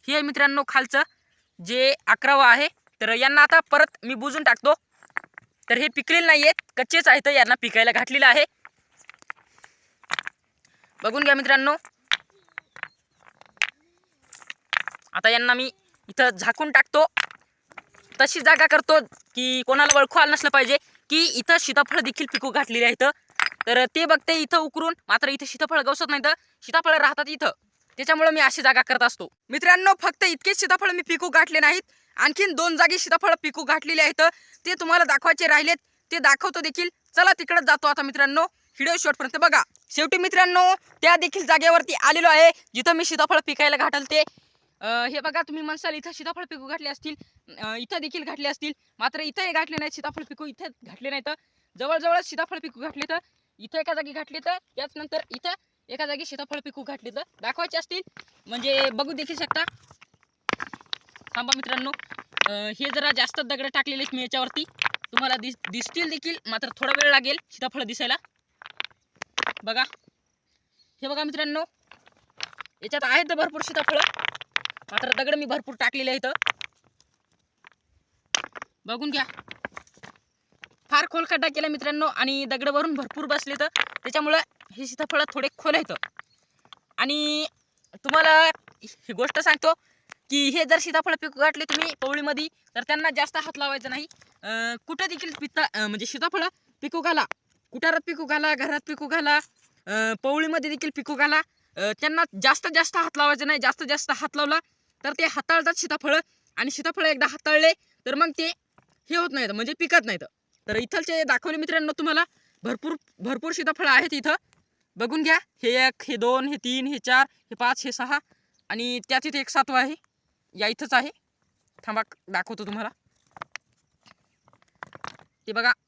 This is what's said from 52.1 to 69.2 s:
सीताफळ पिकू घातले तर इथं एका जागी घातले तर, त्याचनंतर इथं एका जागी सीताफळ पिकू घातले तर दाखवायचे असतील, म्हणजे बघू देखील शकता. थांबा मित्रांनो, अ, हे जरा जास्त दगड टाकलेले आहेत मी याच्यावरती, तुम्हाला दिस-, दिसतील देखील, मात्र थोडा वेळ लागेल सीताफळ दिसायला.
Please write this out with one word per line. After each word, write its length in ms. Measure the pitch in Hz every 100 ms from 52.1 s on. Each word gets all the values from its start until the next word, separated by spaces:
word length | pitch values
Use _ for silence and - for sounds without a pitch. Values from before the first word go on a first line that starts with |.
| 339
सीताफळ 380 | - 311 330 339
पिकू 220 | 311 233
घातले 240 | 302 285 302
तर 100 | 320 _ _ _ _
इथं 200 | 220 320
एका 160 | 311
जागी 180 | 311 294
घातले 260 | 285 302 277
तर, 200 | 339 370 _ -
त्याचनंतर 420 | 285 302 302 320 -
इथं 220 | 247 349 381 _ _ _
एका 180 | 262 294
जागी 180 | 285
सीताफळ 360 | 330 277 285 294
पिकू 220 | 285 277
घातले 280 | 262 277 233
तर 120 | 220 339 _
दाखवायचे 380 | 226 262 339 330
असतील, 220 | - 359 - - _ _ -
म्हणजे 440 | 240 269 269 269
बघू 220 | 226 285
देखील 240 | 311 302 330
शकता. 280 | 320 311 339 - _ - - _ _ _ - - - - - - _ - -
थांबा 220 | 233 240 269
मित्रांनो, 340 | 254 254 262 285 - - - - -
अ, 60 |
हे 320 | 202 208 214 277
जरा 160 | 294 294 262
जास्त 240 | 254 -
दगड 260 | 247 269 269
टाकलेले 280 | 285 277 269
आहेत 120 | 277
मी 80 | 254
याच्यावरती, 420 | 247 262 254 - 311 - - - -
तुम्हाला 240 | - 262 254
दिस-, 340 | 240 240 -
दिसतील 400 | 220 - 330 330
देखील, 260 | 311 330 330 220
मात्र 220 | 220 269 -
थोडा 160 | 269 285
वेळ 80 | 294
लागेल 260 | 277 254 302 _
सीताफळ 320 | - 254 269
दिसायला. 340 | 220 240 247 262 - _ _ _ - - - _ _ _